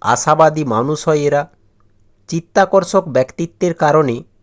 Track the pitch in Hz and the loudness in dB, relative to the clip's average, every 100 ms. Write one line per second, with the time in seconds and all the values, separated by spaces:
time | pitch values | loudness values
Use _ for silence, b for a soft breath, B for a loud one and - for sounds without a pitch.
0 | 110 120 156 156 156 156 139 110 135 151 | -2 0 2 4 4 2 -2 -2 -2 -4
1 | 165 151 143 143 151 _ _ _ _ _ | -2 0 0 -2 -4 _ _ _ _ _
2 | _ _ - 165 - 196 190 196 180 190 | _ _ -8 -8 -2 0 2 2 0 -2
3 | 170 127 127 - 165 - 180 165 151 156 | 0 -2 -2 -6 -10 -4 -4 0 2 2
4 | 139 117 - _ | 0 -4 -10 _